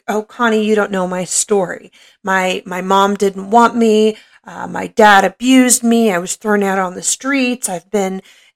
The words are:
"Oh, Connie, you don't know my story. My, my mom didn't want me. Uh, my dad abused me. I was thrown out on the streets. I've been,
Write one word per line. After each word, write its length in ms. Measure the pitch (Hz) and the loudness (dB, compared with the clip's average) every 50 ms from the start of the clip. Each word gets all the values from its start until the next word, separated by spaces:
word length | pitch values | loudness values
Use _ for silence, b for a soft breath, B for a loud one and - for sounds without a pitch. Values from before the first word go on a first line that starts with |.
| _ - | _ -6
"Oh, 140 | 202 214 | -4 -4
Connie, 420 | 214 - - - 240 226 220 220 214 | -6 -6 -6 -2 -2 0 0 0 0
you 100 | 214 214 | 0 0
don't 160 | 208 202 202 | 0 0 -2
know 160 | 196 190 180 | -2 -4 -4
my 180 | 185 180 185 180 | -4 -4 -6 -6
story. 680 | - - - - - 208 196 180 175 170 - - 185 b b b b b b - | -6 -4 -4 -2 -2 0 -2 -2 -4 -6 -12 -16 -20 b b b b b b -6
My, 380 | 190 190 190 185 185 185 - - | -2 -2 0 0 -2 -4 -6 -8
my 160 | 185 180 185 | -10 -10 -8
mom 360 | 185 185 190 196 196 202 202 | -2 0 2 2 2 2 0
didn't 340 | 196 208 196 190 190 196 196 | 0 -2 -2 -4 -6 -6 0
want 260 | 220 233 240 - - | 2 4 4 4 2
me. 400 | 233 233 220 214 214 220 220 214 B B B B B B | 2 2 2 4 4 2 2 0 B B B B B B
Uh, 220 | 190 175 185 180 | -18 -16 -14 -12
my 200 | 180 180 185 190 | -10 -8 -8 -10
dad 380 | 175 - - 214 208 202 196 190 | -6 0 4 6 6 6 6 4
abused 600 | 185 - - 240 254 262 262 254 247 233 - 233 | 0 -2 -4 0 2 4 4 4 4 2 0 0
me. 260 | 233 233 233 226 214 | 0 2 2 2 2
I 80 | 185 175 | 0 -2
was 180 | 185 180 - | -4 -6 -10
thrown 260 | - - 214 208 208 | -8 -4 -2 0 0
out 160 | 196 196 190 196 | 0 0 -2 -2
on 160 | 185 180 185 | -4 -4 -6
the 80 | 190 | -8
streets. 680 | 170 - - - - 269 277 277 254 247 247 254 - - | -6 -6 -6 -6 -4 -4 -2 -2 -2 -2 -4 -6 -6 -8
I've 220 | 185 170 - _ | -8 -10 -8 _
been, 320 | - 202 190 190 190 190 b b b b b b b | -4 -2 -2 -2 -4 -8 b b b b b b b